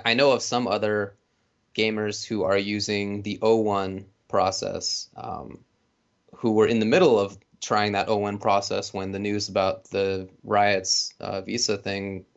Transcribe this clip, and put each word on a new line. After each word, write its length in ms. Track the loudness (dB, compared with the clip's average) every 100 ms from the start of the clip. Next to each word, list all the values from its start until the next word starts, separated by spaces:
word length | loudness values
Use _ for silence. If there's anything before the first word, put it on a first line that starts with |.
| 2
I 80 |
know 200 | 4 4
of 100 | 4
some 240 | 0 -2 0
other 480 | 0 0 -2 -4 _ _ _ _ _ _ 0
gamers 480 | 0 0 -4 -6
who 200 | -6 -2
are 140 | 2 0
using 680 | 0 -4 -2 -2 -2 -6
the 160 | -6 0
O 140 | 4 4
one 500 | 4 0 -2 -6 -12 _ -2
process, 840 | 0 2 0 -6 -6 -6 -6 -8 -14
um, 420 | -12 -10 -12 -18 _ _ _ _ _ _ _ -4
who 140 | 0
were 160 | 4 4
in 120 | 4
the 60 | 4
middle 340 | 6 6 4
of 180 | 2 -6 _ -12
trying 320 | -2 0 2
that 160 | 0 0
O 80 | 0
one 200 | 0 -2
process 560 | 2 2 0 -4 -4
when 180 | -6 -6
the 80 | -4
news 300 | -2 -2 -2
about 360 | 0 0 -2 -6
the 440 | -2 0 -2 -8 _
Riot's, 720 | 0 2 4 2 0 -2 -2 -8
uh, 220 | -8 -6
visa 360 | -6 -4 -2 -2
thing 480 | -4 -6 -6 -8 -12